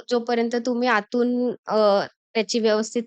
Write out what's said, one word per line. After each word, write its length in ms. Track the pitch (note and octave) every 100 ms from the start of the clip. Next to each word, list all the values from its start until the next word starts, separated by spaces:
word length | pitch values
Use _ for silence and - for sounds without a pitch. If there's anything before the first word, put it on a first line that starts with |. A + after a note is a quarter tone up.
| -
जोपर्यंत 460 | A#3+ A#3 A#3 A#3 A#3+ B3+
तुम्ही 220 | A#3+ B3
आतून 460 | G#3+ G3+ A#3+ A#3+ B3 B3 - -
अ, 100 | G#3+ G#3 G3 D3+ _ _ A3+
त्याची 240 | G#3 A#3+
व्यवस्थित 420 | A3 G#3+ A3 A#3+